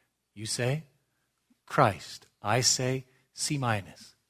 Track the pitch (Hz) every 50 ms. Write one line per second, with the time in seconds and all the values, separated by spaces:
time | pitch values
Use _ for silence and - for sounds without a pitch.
0 | _ _ _ _ _ _ _ 101 110 107 - - 120 123 139 156 160 - _ _
1 | _ _ _ _ _ _ _ _ _ _ _ _ _ - - - 135 110 95 73
2 | - - - - - - _ _ - 104 110 123 123 - - - 127 127 131 131
3 | 131 - _ _ _ _ _ - - - 156 143 131 120 110 101 92 - - -
4 | - - - _ _